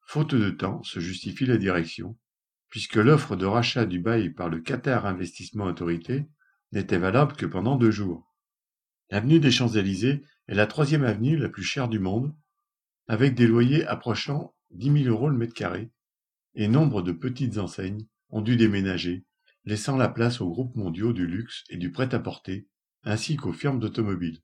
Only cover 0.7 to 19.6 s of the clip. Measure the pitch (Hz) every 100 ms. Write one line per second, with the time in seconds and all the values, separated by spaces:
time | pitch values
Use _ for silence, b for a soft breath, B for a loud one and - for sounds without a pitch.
0.7 | 98 - 98 85 95 104 90 127 113 95
1.7 | 87 82 - 90 113 _ _ _ _ _
2.7 | 113 - 113 113 151 - 95 95 113 117
3.7 | 131 101 90 90 117 90 80 87 82 82
4.7 | 135 135 117 98 92 87 - 95 107 95
5.7 | 87 85 85 - 135 147 _ _ _ _
6.7 | 104 95 92 92 117 143 - 87 92 107
7.7 | 135 113 101 98 82 _ _ _ _ _
8.7 | _ _ _ _ 101 120 165 143 127 120
9.7 | 107 98 92 120 143 B B - 98 107
10.7 | - 151 151 127 101 123 160 101 - 139
11.7 | 143 120 110 92 107 143 151 _ _ _
12.7 | _ _ _ - 110 131 120 117 117 123
13.7 | 151 - - 123 - - 143 - _ _
14.7 | 90 131 147 127 110 143 131 117 - 95
15.7 | 90 117 _ _ _ _ _ _ - 107
16.7 | 131 156 104 87 87 131 127 123 104 92
17.7 | - 95 101 110 _ _ 110 107 120 107
18.7 | 98 95 90 90 92 _ _ _ _